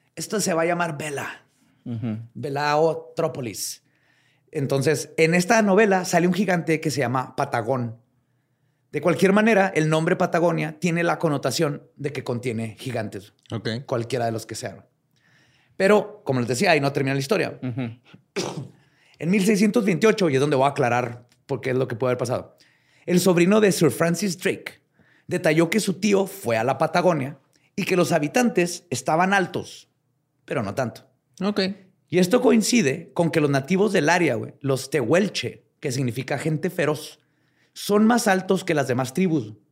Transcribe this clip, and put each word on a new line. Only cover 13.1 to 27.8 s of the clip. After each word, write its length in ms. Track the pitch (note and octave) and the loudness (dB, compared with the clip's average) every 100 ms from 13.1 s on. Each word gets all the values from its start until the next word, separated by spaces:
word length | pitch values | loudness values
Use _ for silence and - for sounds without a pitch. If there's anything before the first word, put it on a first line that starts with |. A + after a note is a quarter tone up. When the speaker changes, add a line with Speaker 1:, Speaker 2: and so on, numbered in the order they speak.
| G2+ - _ - | -10 -16 _ -12
Speaker 3:
Ok. 160 | A2+ A#2 A2+ C#3+ | -8 -6 -8 -4
Speaker 1:
Cualquiera 380 | A#2+ A#2 C3 A#2 | -6 -4 -4 -4
de 60 | |
los 120 | A2+ - | -4 -8
que 80 | A2 | -10
sean. 280 | A2 - - _ _ _ _ _ _ _ _ - | -10 -12 -20 _ _ _ _ _ _ _ _ 0
Pero, 460 | F#3+ G#3 - - | 4 4 2 -6
como 160 | - C3 | -4 -2
les 80 | A#2 | 0
decía, 220 | A#2+ F#3+ | 0 2
ahí 100 | D#3 | 2
no 120 | C#3 | 2
termina 220 | C#3+ C3+ | -2 -2
la 60 | C#3 | -2
historia. 380 | C3+ G3 B2 - | -2 -2 -2 -6
Speaker 2:
Ujú. 1080 | C3 A#2 A#2 A2+ _ - _ - E3 - B2 | -8 -6 -8 -10 _ -20 _ -8 -8 -10 -14
Speaker 1:
<clears throat> 40 | - _ _ _ - | -18 _ _ _ -8
En 100 | D#3+ | -2
mil 160 | G#3 F#3+ | 2 2
seiscientos 380 | G3+ G#3 - | 4 4 2
veintiocho, 440 | G#3 D#3 A3 G#3+ F3 | 2 2 4 4 2
y 60 | |
es 60 | C3 | 2
donde 160 | D3 C3+ | 2 2
voy 100 | C#3 | 2
a 40 | |
aclarar 580 | C#3+ B2 A#2+ A#2+ A#2 - _ - | 2 0 0 -2 -8 -20 _ -8
por 140 | C3+ | -6
qué 100 | C3+ | -2
es 60 | B2+ | -2
lo 100 | B2+ | -2
que 80 | |
puede 160 | A2+ B2+ | -2 -2
haber 80 | B2 | -2
pasado, 380 | A#2+ G#2+ - _ _ _ _ _ - | -2 -6 -8 _ _ _ _ _ -2
el 140 | F3+ | 2
sobrino 400 | F#3+ F3 E3+ G#3+ | 4 4 4 4
de 100 | G#3 | 4
Sir 220 | - D#3 | 4 2
Francis 440 | - E3 E3+ G#3 E3 | 2 0 0 -4 -4
Drake 440 | F#3+ A2 - - _ _ _ _ - | -4 -4 -8 -18 _ _ _ _ -8
detalló 420 | E3+ D#3+ D#3 E3 | -2 2 4 4
que 80 | G#3+ | 2
su 160 | G3 | 0
tío 320 | D#3 A2 F#3+ G2 | -2 0 2 0
fue 300 | - A2+ A2+ | -4 -2 0
a 80 | |
la 140 | A#2+ C3 | 0 0
Patagonia 600 | D#3+ F3+ F3 D#3 C3+ - _ _ _ | 0 2 2 0 -2 -10 _ _ _
y 80 | - | -8